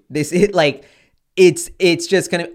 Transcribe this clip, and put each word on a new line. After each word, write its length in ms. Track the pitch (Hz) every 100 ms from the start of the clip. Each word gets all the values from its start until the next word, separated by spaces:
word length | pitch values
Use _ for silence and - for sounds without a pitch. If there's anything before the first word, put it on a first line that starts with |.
| -
this, 240 | 139 147
it, 220 | 175 202
like, 320 | 185 151 135 - _ _ _ _ -
it's, 320 | 180 151 - -
it's 280 | 180 170 -
just 240 | 190 170
gonna, 180 | 175 170